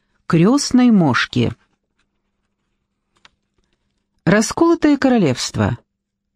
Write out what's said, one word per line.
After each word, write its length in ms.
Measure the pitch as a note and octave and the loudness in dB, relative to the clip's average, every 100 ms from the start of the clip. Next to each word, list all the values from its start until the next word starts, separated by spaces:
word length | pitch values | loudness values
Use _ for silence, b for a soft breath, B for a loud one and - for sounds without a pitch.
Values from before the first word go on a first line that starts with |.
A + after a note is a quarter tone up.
| _ _ - | _ _ -4
крестной 640 | D#3+ F#3 C#4+ - B3 B3 | 0 2 0 0 0 2
мошке. 640 | G#3 D#3 A2+ - B2 A2+ - _ _ _ _ _ _ _ _ _ _ _ _ _ _ _ _ _ _ _ _ _ _ _ _ _ _ | 2 2 -2 -4 -4 -4 -6 _ _ _ _ _ _ _ _ _ _ _ _ _ _ _ _ _ _ _ _ _ _ _ _ _ _
Расколотое 760 | - G#3 A3 - E4+ E4 D4+ C#4+ | 0 0 0 -2 0 0 0 0
королевство. 840 | C4 B3 D#3 - - A2 G2+ B2 _ _ _ _ _ | 0 0 0 -2 -6 -4 -4 -4 _ _ _ _ _